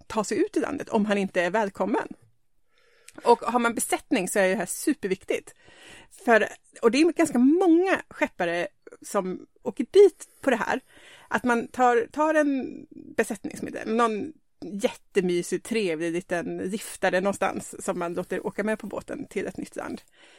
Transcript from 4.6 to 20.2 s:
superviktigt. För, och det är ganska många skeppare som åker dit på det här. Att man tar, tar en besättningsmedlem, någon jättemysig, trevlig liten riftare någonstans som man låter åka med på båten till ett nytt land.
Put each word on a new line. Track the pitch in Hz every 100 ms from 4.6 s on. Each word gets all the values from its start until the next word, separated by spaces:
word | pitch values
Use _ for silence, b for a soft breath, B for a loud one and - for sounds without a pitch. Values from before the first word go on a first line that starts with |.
| 175
superviktigt. | - - - 190 190 - - - - B B B B B - -
För, | 220 - - _ -
och | 233
det | 254
är | 339
ganska | - 311 247
många | 262 339 381 330 381 320 -
skeppare | - 302 - 175 170 170 - - -
som | - 208 185 180 - _
åker | 247 - 240
dit | 381 403 - - _
på | -
det | 220
här. | - 254 - B B B B
Att | 226
man | 247 233 -
tar, | - 247 240 -
tar | 277 311
en | 311 294 269 - - -
besättningsmedlem, | - - - 226 208 - - - - - 220
någon | 233 214 - - _ _
jättemysig, | 185 202 - - _ 208 180 175 170 185
trevlig | - 226 190 156 170
liten | 170 - 175 175 170
riftare | 190 185 - - 190 180
någonstans | 196 196 190 202 - - -
som | 175
man | 175
låter | 175 185 185 208
åka | -
med | 208 220
på | 208
båten | - - - -
till | 196 -
ett | -
nytt | - -
land. | - - - b